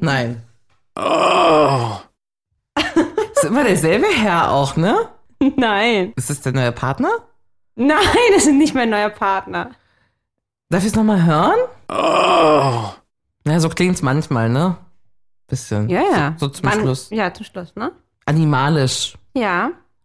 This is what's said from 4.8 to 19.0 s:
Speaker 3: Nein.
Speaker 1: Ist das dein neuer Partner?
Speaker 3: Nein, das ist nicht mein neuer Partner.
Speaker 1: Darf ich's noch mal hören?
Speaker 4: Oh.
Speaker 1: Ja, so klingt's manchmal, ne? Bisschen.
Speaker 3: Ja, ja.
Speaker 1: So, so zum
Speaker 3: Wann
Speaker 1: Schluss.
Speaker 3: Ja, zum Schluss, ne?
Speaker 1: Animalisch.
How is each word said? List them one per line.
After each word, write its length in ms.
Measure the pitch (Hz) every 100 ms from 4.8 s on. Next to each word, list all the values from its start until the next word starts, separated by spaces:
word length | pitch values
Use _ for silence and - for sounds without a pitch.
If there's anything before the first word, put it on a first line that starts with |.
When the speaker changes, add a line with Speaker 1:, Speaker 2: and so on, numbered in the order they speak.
| 175 370 466 - _ - 277 277
Speaker 3:
Nein. 560 | 233 202 226 220 185 -
Speaker 1:
Ist 140 | -
das 100 | 147
dein 140 | 135
neuer 160 | 131 123
Partner? 380 | 120 123 139 294 453 - _ _ _ _
Speaker 3:
Nein, 240 | - 262 320 381 - 480
das 120 | 381 285
ist 60 |
nicht 200 | 277 311
mein 160 | 262 233
neuer 180 | 208 208
Partner. 600 | 208 196 190 190 180 175 - _ _ _ _ _ _ _ _ -
Speaker 1:
Darf 160 | 180
ich's 100 | 208
noch 80 | 208
mal 200 | 220 202
hören? 340 | 170 156 202 440 508 - -
Speaker 4:
Oh. 1000 | - - - 180 175 160 151 139 120 107 - _ _ _ _ -
Speaker 1:
Ja, 80 | 165
so 100 | 160
klingt's 340 | - 180 180
manchmal, 460 | 135 139 151 127 113
ne? 280 | 127 180 170 - _ _ _ _ _ -
Bisschen. 400 | 131 - 107 107
Speaker 3:
Ja, 140 | 180
ja. 320 | 381 233 143 160
Speaker 1:
So, 80 | 143
so 60 |
zum 120 | - 202
Speaker 3:
Wann 100 | 202
Speaker 1:
Schluss. 300 | 190 127 -
Speaker 3:
Ja, 240 | 220 185
zum 100 | -
Schluss, 300 | 214 190 175
ne? 180 | - 262 - _ _ -
Speaker 1:
Animalisch. 880 | 156 156 135 143 160 131 -